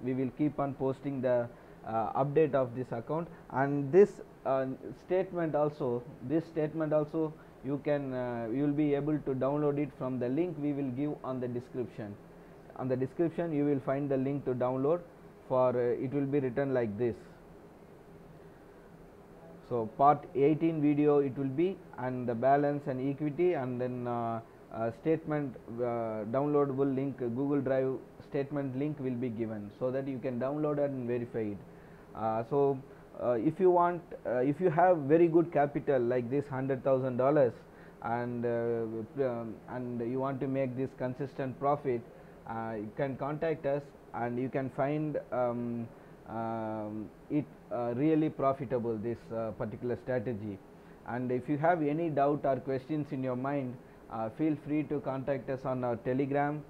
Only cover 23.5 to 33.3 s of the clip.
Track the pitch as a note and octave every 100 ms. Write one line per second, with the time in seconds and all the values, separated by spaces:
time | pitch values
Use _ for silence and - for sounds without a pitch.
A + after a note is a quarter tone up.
23.5 | D#3+ B2+ B2 B2+ B2 A#2+ A#2+ A#2 A2+ -
24.5 | - - - A#2 A2+ D#3 D#3+ D3+ D3+ C#3
25.5 | - - A#2 A#2+ A#2 A2+ A2 G#2+ C3 D3
26.5 | C#3+ C#3 C3 C#3 C3 C#3 B2 B2 A#2 C#3+
27.5 | C#3+ B2+ C3 C3 B2+ - - - C#3+ C3+
28.5 | D3 C#3 B2+ D3+ C#3+ B2+ A#2+ B2+ A2 A2
29.5 | G#2+ G2+ - B2+ C3+ C#3 C3 B2+ A#2+ C3
30.5 | D3+ D3+ D3 C#3+ C3 A#2+ B2 A#2+ A#2 G#2+
31.5 | F#2+ - - - - - - A2 A2 A#2+
32.5 | C#3+ C#3 C3+ - - - - A#2